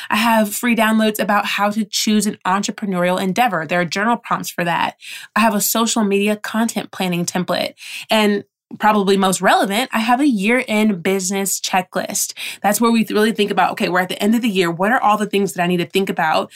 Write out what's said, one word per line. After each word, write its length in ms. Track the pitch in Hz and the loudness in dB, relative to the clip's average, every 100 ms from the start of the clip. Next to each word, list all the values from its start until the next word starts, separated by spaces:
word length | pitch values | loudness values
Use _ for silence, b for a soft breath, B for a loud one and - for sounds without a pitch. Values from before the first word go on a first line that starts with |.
| B | B
I 80 | 214 | 0
have 380 | 226 226 208 208 | 2 4 2 0
free 200 | 240 226 | 0 2
downloads 440 | 220 220 214 214 | 2 4 2 0
about 260 | 202 208 208 | 0 0 0
how 240 | - 202 | -2 -2
to 120 | 208 | 0
choose 440 | 214 - - 214 208 | -4 -2 0 2 2
an 100 | - - | -2 -2
entrepreneurial 760 | 196 208 208 202 180 180 185 | -2 -2 -4 -4 0 0 0
endeavor. 440 | 190 185 247 180 151 | 0 0 0 0 -2
There 140 | 180 | -2
are 40 | 175 | 0
journal 300 | 196 214 233 | -2 0 -2
prompts 340 | - 214 180 | -2 -6 -4
for 140 | - | -4
that. 320 | 170 - - - B B B - | -2 -2 -2 -6 B B B 0
I 60 | |
have 140 | 226 208 | 2 2
a 60 | |
social 420 | 202 220 226 240 208 | 0 0 0 0 2
media 320 | 196 202 208 | 2 2 -2
content 540 | - 220 233 208 - | -4 -2 -2 -4 -8
planning 340 | - 185 170 175 | -4 -2 -2 -2
template. 480 | 185 175 - - B B B B | -4 -2 -2 -4 B B B B
And 360 | 220 208 202 - _ - - | 2 2 0 -4 _ -20 0
probably 380 | 214 214 196 196 | 2 4 4 2
most 240 | 190 185 | 2 2
relevant, 480 | 185 349 262 196 262 | 2 2 2 -2 -2
I 80 | - | -2
have 220 | 220 247 | 2 2
a 40 | 294 | 4
year-end 800 | 220 196 247 - 214 214 185 | 2 2 0 0 0 2 0
business 560 | 165 196 185 196 196 - | 0 -2 -2 -4 -4 -4
checklist. 720 | - 185 180 185 - 202 - B B B | -2 -2 -2 -4 -4 -4 -6 B B B
That's 180 | 196 208 | -2 2
where 100 | 233 | 2
we 140 | 233 | 2
th-, 80 | 214 | 2
really 220 | 202 220 | 2 2
think 180 | 220 202 | 2 0
about, 200 | 190 180 | 2 0
okay, 180 | - 190 | 0 -2
we're 100 | 180 | 0
at 80 | 180 | -2
the 160 | - | -2
end 100 | 208 | 0
of 80 | 233 | 2
the 80 | 233 | 2
year. 220 | 190 175 | 0 0
What 220 | 165 196 | 0 0
are 80 | 262 | 2
all 160 | - 208 | 2 2
the 80 | 202 | 0
things 260 | 196 196 | 0 -2
that 100 | 185 | -2
I 60 | 175 | 0
need 140 | 180 | 0
to 40 | 165 | 0
think 240 | 190 196 | -2 0
about 440 | 185 165 160 202 | 0 0 0 -2